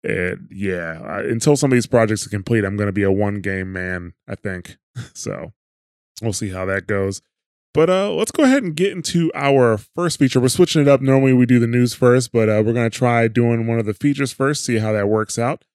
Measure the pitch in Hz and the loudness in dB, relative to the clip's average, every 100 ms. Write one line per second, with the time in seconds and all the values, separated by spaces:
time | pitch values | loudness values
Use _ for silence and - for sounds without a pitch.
0 | - 95 90 92 - 95 98 90 82 80 | -6 -4 -6 -8 -16 -10 -6 -6 -8 -12
1 | - 101 107 117 151 143 143 123 110 120 | -10 -8 -6 -2 0 2 2 2 2 2
2 | 110 107 - 101 92 113 98 101 104 98 | 2 -2 -4 -8 -2 -2 0 -2 -2 0
3 | 98 98 104 101 98 95 95 92 92 90 | 0 0 -2 -4 -6 -6 -6 -8 -8 -8
4 | 87 _ - 98 101 92 - - _ 127 | -10 _ -16 -12 -10 -10 -14 -20 _ -18
5 | 117 - - 50 - _ _ _ _ _ | -18 -14 -12 -10 -14 _ _ _ _ _
6 | _ - 113 101 104 92 92 98 95 101 | _ -8 -6 -6 -8 -6 -4 -4 -2 -2
7 | 98 95 _ _ _ _ _ 147 165 185 | -2 -6 _ _ _ _ _ 0 2 2
8 | 202 190 220 - 269 277 190 151 190 190 | 0 -2 -2 2 4 4 0 -2 -2 -2
9 | - 170 160 - 139 135 120 107 - - | -2 0 0 0 2 4 4 2 -4 -6
10 | 175 - 131 127 127 - 180 160 143 139 | -4 0 2 2 2 2 2 4 4 4
11 | 135 135 135 127 120 123 117 120 120 - | 4 2 4 4 4 4 4 2 0 2
12 | 123 123 120 117 110 107 110 120 117 - | 4 4 2 0 2 2 0 0 -2 0
13 | 123 117 113 113 120 117 113 117 107 104 | 0 2 2 2 2 0 -2 -2 -2 -2
14 | 143 143 135 - 135 147 - 113 110 107 | -2 0 -4 -2 -2 -2 -2 -2 0 0
15 | 101 110 107 - 117 160 _ | 0 0 -2 -4 -4 -6 _